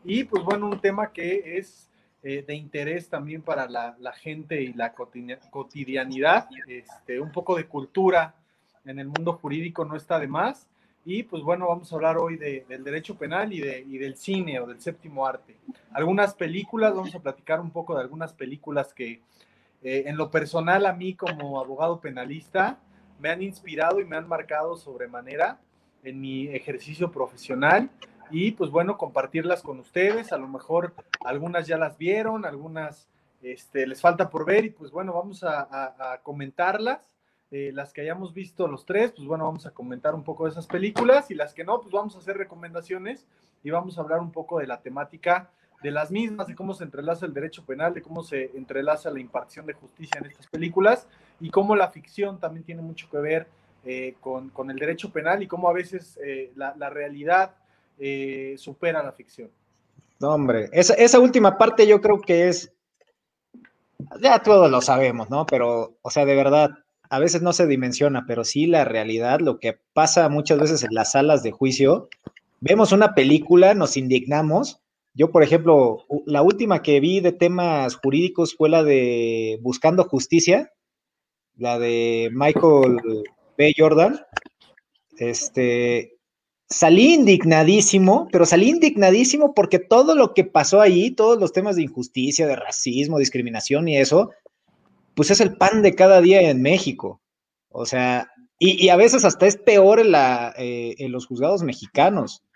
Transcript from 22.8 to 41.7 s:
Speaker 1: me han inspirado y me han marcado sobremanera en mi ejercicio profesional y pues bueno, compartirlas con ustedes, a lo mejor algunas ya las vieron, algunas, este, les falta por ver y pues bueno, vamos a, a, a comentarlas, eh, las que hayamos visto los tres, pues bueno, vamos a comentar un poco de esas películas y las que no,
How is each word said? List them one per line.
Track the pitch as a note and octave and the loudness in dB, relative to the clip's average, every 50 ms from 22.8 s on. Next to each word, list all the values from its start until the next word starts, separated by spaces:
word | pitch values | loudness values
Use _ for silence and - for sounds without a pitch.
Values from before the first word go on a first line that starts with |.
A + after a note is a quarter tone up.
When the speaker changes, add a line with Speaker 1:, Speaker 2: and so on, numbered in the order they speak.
| _ _ _ _ _ _ _ | _ _ _ _ _ _ _
Speaker 1:
me | _ C#3+ D#3 | _ -10 -10
han | E3+ F3+ | -8 -8
inspirado | F#3+ G3 F#3+ - _ F3 D3+ D3 D#3 E3+ F#3+ G3+ | -10 -12 -14 -18 _ -14 -8 -6 -4 -4 -4 -4
y | F#3+ | -8
me | E3 D#3 | -8 -12
han | D#3+ E3 | -14 -10
marcado | E3 E3 D#3 D#3 - D#3 D3+ D#3 E3+ E3+ | -10 -10 -12 -10 -8 -8 -8 -8 -8 -12
sobremanera | E3 _ C#3+ B2+ A#2+ B2 A#2+ B2 A#2+ B2 C3 C#3+ D3+ F3 G#3+ C4 - _ _ _ _ _ _ _ _ _ | -14 _ -20 -18 -16 -18 -16 -16 -20 -18 -14 -6 -6 -6 -6 -6 -12 _ _ _ _ _ _ _ _ _
en | C3 C3 C3+ | -20 -18 -16
mi | C3+ C3+ C3+ C3 C3+ | -14 -12 -12 -12 -12
ejercicio | D3 C#3 C3 - D3 C3 B2 - D3+ D#3 E3 F3 E3+ | -12 -12 -14 -12 -14 -16 -16 -16 -20 -12 -10 -10 -10
profesional | - C#3+ B2+ - - - - - B2+ B2+ C#3 D3+ F3 G#3 C4+ - - _ - _ _ _ _ _ | -8 -10 -12 -12 -12 -20 -16 -12 -8 -4 0 0 0 0 -2 -6 -12 _ -20 _ _ _ _ _
y | D#3 E3 F#3+ A3 | -8 -6 -6 -6
pues | A3 - F3+ C#3+ | -6 -6 -8 -4
bueno, | C#3+ E3 F3 F#3+ G#3 | -4 -4 -4 -4 -6
compartirlas | - F3 C#3+ - C#3+ C3 - - D#3+ E3 F3 F3 E3+ | -8 -12 -8 -8 -8 -8 -6 -8 -8 -6 -6 -8 -8
con | - D3+ C3+ B2+ | -8 -14 -18 -18
ustedes, | B2+ _ _ F3 F#3 G3+ G#3+ A3+ A3 - F3 | -20 _ _ -4 -2 -2 -2 -4 -8 -10 -12
a | |
lo | C#3 C3 C3+ | -12 -12 -14
mejor | C3+ C3 - - D#3+ E3+ F3 E3+ - - _ _ - - - | -16 -18 -10 -6 -6 -6 -6 -6 -14 -20 _ _ -10 -8 -8
algunas | B2 C3+ C#3+ D#3 E3+ F3 E3+ D#3+ | -10 -10 -8 -10 -8 -8 -8 -6
ya | D3 E3 | -6 -4
las | D#3+ D#3+ D3+ D3+ | -4 -4 -8 -8
vieron, | _ D#3+ F3 G3+ G#3+ A3 A3 A3 A3 G3 | _ -6 -6 -4 -4 -6 -8 -10 -10 -12
algunas, | D#3 C#3+ C#3 D3+ E3 D#3+ D#3+ D#3 D3+ D#3 _ _ _ _ _ _ _ _ _ | -12 -14 -14 -18 -16 -16 -14 -14 -14 -16 _ _ _ _ _ _ _ _ _
este, | B2+ B2+ B2+ - _ _ - C#3 C3 | -20 -20 -20 -20 _ _ -10 -8 -8
les | C3 C3+ - | -8 -10 -2
falta | - F3 E3+ E3+ F#3 - | 0 0 0 0 -6 -8
por | - D#3 D3+ | -8 -10 -6
ver | E3+ G3 G#3+ A3+ | -2 -2 -2 -2
y | G#3+ | -4
pues | G#3+ _ D#3 C3+ | -12 _ -20 -16
bueno, | - F3 F#3+ F#3+ F3 | -14 -12 -12 -10 -10
vamos | F3 F3+ G3+ F#3+ - F#3 | -10 -10 -12 -16 -12 -8
a, | E3 D3+ C#3+ | -8 -8 -8
a, | C#3 C3+ C3+ C3+ C3+ C3 - _ C3 B2+ B2+ | -10 -12 -12 -14 -14 -14 -14 _ -14 -14 -14
a | - _ | -14 _
comentarlas, | D3 C#3+ C#3+ C#3 C3+ - - F3 F#3 G3 G#3 F3 A#3+ C#4 D4 _ _ _ _ _ _ _ _ _ _ | -16 -16 -14 -16 -14 -8 -6 -4 -4 -4 -6 -6 -8 -8 -10 _ _ _ _ _ _ _ _ _ _
eh, | C#3+ C#3 C#3 C#3 C3+ | -16 -14 -14 -12 -14
las | C#3 C#3 C#3 _ | -16 -18 -16 _
que | D3+ | -14
hayamos | D3 D#3 E3+ F#3 F#3+ F3 E3 | -12 -12 -12 -12 -14 -16 -16
visto | F#3+ F#3 F3 _ - F3+ | -18 -20 -18 _ -8 -8
los | D#3 C#3 B2+ _ | -8 -8 -12 _
tres, | - F#3 G#3 A#3 A#3 - | -8 -4 -4 -4 -4 -6
pues | - C#3 | -14 -12
bueno, | C#3 D#3+ D#3+ D#3+ | -12 -10 -8 -8
vamos | - D#3+ C#3+ - | -10 -10 -12 -18
a | - | -20
comentar | - - B2 B2+ B2+ B2+ - D3+ D#3+ | -20 -18 -16 -16 -16 -8 -8 -8 -8
un | D#3+ C#3+ | -8 -12
poco | E3 D#3 - D#3+ | -14 -12 -8 -10
de | D#3+ | -10
esas | D#3 E3+ E3 | -10 -12 -14
películas | - - F3+ F#3+ G#3+ G#3+ - A#3 B3 C4 C#4+ C#4 - | -12 -8 -8 -8 -8 -6 -2 0 2 2 2 0 -4
y | - | -10
las | D3+ D3 D3 - | -10 -10 -12 -12
que | - E3 | -14 -8
no, | F#3 | -8